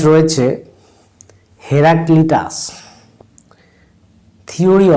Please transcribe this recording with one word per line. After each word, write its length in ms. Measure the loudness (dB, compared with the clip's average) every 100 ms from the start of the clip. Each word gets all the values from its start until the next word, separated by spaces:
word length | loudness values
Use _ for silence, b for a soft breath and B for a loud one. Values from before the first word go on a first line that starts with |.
| 2
রয়েছে 360 | 2 0 -2 -4 -4 -12 _ b b b b b b b _ -6
হেরাক্লিটাস, 840 | 0 2 0 2 0 2 -2 -4 -12 -14 -16 B B B B _ _ _ b b b b b _ _ _ _ -14
theory 400 | -4 0 2 2